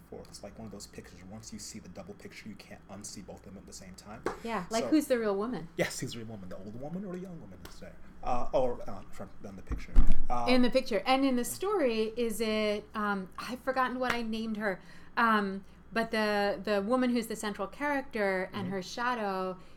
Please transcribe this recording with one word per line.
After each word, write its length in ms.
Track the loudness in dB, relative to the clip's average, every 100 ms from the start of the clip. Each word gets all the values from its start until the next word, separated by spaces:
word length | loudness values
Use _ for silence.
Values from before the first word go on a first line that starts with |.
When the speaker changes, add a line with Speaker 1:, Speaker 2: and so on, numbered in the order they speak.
| -18
Speaker 1:
forth. 180 | -20 -18
It's 120 | -18
like 160 | -18 -16
one 80 | -16
of 60 |
those 140 | -16 -18
pictures. 320 | -20 -20 -20 -18
Once 220 | -18 -16
you 60 | -16
see 200 | -14 -16
the 120 | -16
double 240 | -16 -16
picture, 340 | -16 -18 -18 -18
you 60 |
can't 260 | -18 -18 -20 -18
unsee 340 | -16 -16 -16 -16
both 100 | -18
of 40 |
them 140 | -18 -20
at 80 | -18
the 80 |
same 180 | -18 -18
time. 280 | -20 -18 -12 -12 -10
Speaker 2:
Yeah, 220 | -8 -8 -4
like, 140 | -4
Speaker 1:
So 40 | 0
Speaker 2:
who's 160 | 0 2
the 120 | 0
real 180 | 0 -2
woman? 320 | -4 -6 -8 -4
Speaker 1:
Yes, 240 | -4 -4
who's 120 | -10
the 60 | -10
real 80 | -12
woman? 200 | -12 -12
The 80 | -12
old 240 | -12 -12
woman 240 | -10 -10
or 80 | -10
the 80 | -10
young 180 | -12 -14
woman 180 | -16 -18 -18
is 80 | -16
there? 140 | -16 -16 -18 -8
Uh, 220 | 0 0 2
or, 240 | 2 2 -2 -6
uh, 40 | -8 -10
from, 160 | -12 -12 -12 -14
on 80 | -12
the 60 |
picture. 300 | -8 -8 6 12 12 12 12
Uh, 160 | 8 6
Speaker 2:
In 140 | 6
the 80 | 6
picture. 320 | 4 2 0 2
And 180 | 2 4
in 100 | 2
the 80 |
story, 680 | -2 -4 -2 0 2 0 -2 -2
is 240 | -4 -2
it, 480 | -2 0 0 -2 -6
um, 340 | -4 -2 -2 -6 -12
I've 220 | -10 -8
forgotten 380 | -4 -2 -2 -2
what 120 | -4
I 80 | -4
named 340 | -6 -6 -6 -4
her, 240 | -4 -6 -10 -20 -8 0
um, 440 | 2 2 0 -6 -12 -20 -8
but 180 | -4 -2
the, 480 | -2 0 0 -2 -2
the 180 | -2 -2
woman 280 | 0 0 0
who's 160 | -2 -4
the 100 | -6
central 300 | -8 -6 -8
character 840 | -6 -4 -4 -4 -4 -2 -2 -4
and 120 | -6
Speaker 1:
Mm-hmm. 80 | -6
Speaker 2:
her 100 | -6
shadow, 720 | -8 -6 -4 -4 -4 -4 -6 -8 -14